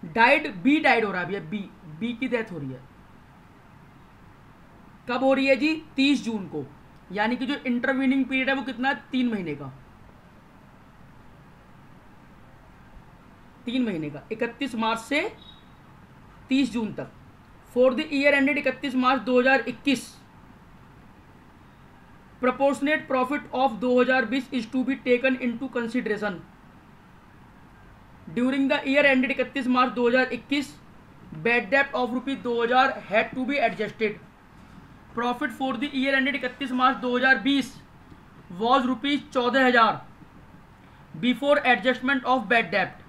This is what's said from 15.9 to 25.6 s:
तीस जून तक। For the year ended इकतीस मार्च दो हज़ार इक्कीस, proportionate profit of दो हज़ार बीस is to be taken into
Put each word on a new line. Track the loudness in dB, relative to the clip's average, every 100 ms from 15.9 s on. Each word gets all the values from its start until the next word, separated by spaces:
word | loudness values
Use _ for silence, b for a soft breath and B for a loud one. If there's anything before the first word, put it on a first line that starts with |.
| -20 -20 -20 -20 -20 -2
तीस | 0 0
जून | -2 -6
तक। | -8 -12 -14 -20 -20 -20 -20 -6 2
For | 4
the | 2 -2
year | 2 4
ended | 4 2 2
इकतीस | -2 -4 -4 0
मार्च | 2 2
दो | 2 4
हज़ार | 4 2 0
इक्कीस, | -4 0 0 -2 -20 -20 -20 -20 -20 -20 -20 -20 -20 -20 -20 -20 -20 -20 -20 -20 -20 -20 -20 -20 -20 -20 -2
proportionate | -2 2 0 2 0 -2 0
profit | -2 0 -4 -4 0
of | 0 0
दो | 0 2
हज़ार | 4 2 0
बीस | -4 -4
is | -6 -4 -4
to | -2
be | -4
taken | 0 2 2 0
into | -2 -4